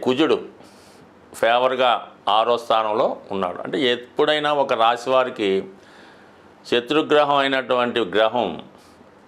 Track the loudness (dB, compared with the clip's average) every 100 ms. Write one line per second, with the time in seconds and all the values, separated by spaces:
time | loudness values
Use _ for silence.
0 | -2 0 2 0 -4 -18 -20 -20 -20 -20
1 | -20 -20 -20 -4 0 2 2 0 0 0
2 | -4 -10 -2 0 2 0 0 0 0 0
3 | -2 -4 -8 -6 -4 -6 -6 -2 -2 -2
4 | -4 -2 0 0 0 0 0 2 2 2
5 | 0 2 0 0 0 0 -4 -12 -20 -20
6 | -20 -20 -20 -20 -20 -20 -4 -2 0 -2
7 | 2 2 4 2 2 0 0 0 0 0
8 | -2 2 2 0 -4 -6 -14 -20 -20 -20
9 | -20 -20